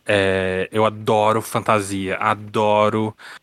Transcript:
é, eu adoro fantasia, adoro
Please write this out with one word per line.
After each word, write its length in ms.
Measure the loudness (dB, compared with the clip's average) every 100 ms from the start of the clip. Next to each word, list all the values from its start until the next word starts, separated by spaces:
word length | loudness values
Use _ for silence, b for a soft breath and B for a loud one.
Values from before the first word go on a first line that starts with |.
| -2
é, 640 | 2 2 0 0 -2 -2
eu 120 | 0
adoro 560 | 0 0 0 2 2 0
fantasia, 760 | -2 -4 0 0 0 -4 -4 -2
adoro 1000 | -2 -2 -4 0 2 4 2 0 -4 B B B